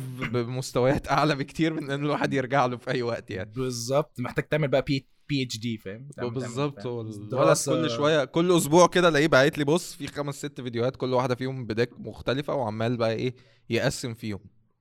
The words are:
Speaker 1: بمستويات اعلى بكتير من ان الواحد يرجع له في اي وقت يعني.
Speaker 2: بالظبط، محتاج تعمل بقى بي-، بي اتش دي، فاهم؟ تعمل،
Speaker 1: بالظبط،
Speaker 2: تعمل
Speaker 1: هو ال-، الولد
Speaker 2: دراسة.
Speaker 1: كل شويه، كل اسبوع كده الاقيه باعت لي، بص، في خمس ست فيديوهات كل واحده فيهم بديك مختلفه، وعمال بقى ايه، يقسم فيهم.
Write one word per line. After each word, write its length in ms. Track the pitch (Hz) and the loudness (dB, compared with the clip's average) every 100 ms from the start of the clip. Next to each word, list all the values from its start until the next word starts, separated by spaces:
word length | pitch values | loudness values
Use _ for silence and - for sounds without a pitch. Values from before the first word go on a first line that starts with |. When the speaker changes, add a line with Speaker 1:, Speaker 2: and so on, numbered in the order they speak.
| 131 127 131 | -4 -8 -4
Speaker 1:
بمستويات 800 | 123 117 127 - 135 127 147 - | -4 -2 -6 -4 2 2 2 0
اعلى 240 | 151 151 139 | 2 2 0
بكتير 360 | 139 - 160 | -4 0 0
من 180 | 156 139 | 0 -4
ان 140 | 143 | -2
الواحد 280 | 147 139 147 | -2 0 0
يرجع 320 | 139 131 135 123 | 0 0 2 2
له 100 | 120 | -2
في 140 | - | -4
اي 120 | 127 | -2
وقت 280 | 117 117 - | -2 -4 -6
يعني. 200 | 95 104 | -8 -8
Speaker 2:
بالظبط، 720 | 117 127 120 117 139 156 - | -6 -6 -6 -2 -2 -2 -6
محتاج 240 | 123 - - | -6 -6 -2
تعمل 200 | 151 143 | -2 2
بقى 140 | 135 | 0
بي-، 240 | 131 135 - _ - | 0 -2 -4 _ -4
بي 140 | 143 | -2
اتش 160 | 127 113 | -2 -4
دي، 200 | 117 110 | -4 -6
فاهم؟ 300 | 95 110 143 - | -8 -14 -14 -8
تعمل، 140 | 123 | -6
Speaker 1:
بالظبط، 460 | 127 120 123 143 139 | -6 -6 -4 -4 -4
Speaker 2:
تعمل 120 | 127 | -8
Speaker 1:
هو 120 | 120 | -6
ال-، 60 | 110 | -8
الولد 140 | 104 104 | -10 -6
Speaker 2:
دراسة. 440 | 127 - 151 139 131 | 2 4 4 2 0
Speaker 1:
كل 80 | 123 | 0
شويه، 340 | 117 147 156 | 0 2 2
كل 320 | 131 165 180 170 | 2 2 4 4
اسبوع 300 | 147 170 175 | 6 6 8
كده 220 | 185 175 | 6 4
الاقيه 180 | 147 156 | 4 6
باعت 300 | 135 143 147 | 6 6 2
لي، 60 | |
بص، 300 | 143 175 - | 0 0 -2
في 120 | - 139 | -10 -10
خمس 280 | 147 143 | -8 -8
ست 260 | 139 147 143 | -8 -12 -10
فيديوهات 360 | 123 113 123 - | -6 -2 -2 -2
كل 160 | 127 | 0
واحده 200 | 123 127 | 2 2
فيهم 320 | 120 131 131 113 | 0 -4 -6 -4
بديك 340 | 110 120 - | 0 -2 -4
مختلفه، 540 | 110 - - 131 143 | -14 -8 -2 -2 -2
وعمال 420 | 143 110 110 117 120 | -2 -2 -2 -2 2
بقى 160 | 113 | 0
ايه، 220 | 113 123 - _ _ - | 0 -4 -6 _ _ -4
يقسم 440 | 113 127 - 123 | 0 0 -2 -8
فيهم. 260 | 113 110 95 - _ _ _ | -8 -8 -10 -12 _ _ _